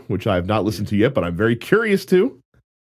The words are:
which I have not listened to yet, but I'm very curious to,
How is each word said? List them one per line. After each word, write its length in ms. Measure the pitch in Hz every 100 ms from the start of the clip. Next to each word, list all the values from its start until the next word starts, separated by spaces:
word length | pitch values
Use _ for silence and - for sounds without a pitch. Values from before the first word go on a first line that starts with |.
| -
which 180 | 98 117
I 100 | 92
have 100 | 87
not 160 | 110
listened 240 | 98 90 101
to 80 | 101
yet, 180 | 120
but 100 | 131
I'm 120 | 87 85
very 200 | 113 120
curious 460 | - 202 226 196 -
to, 340 | 180 240 - _ _ _ _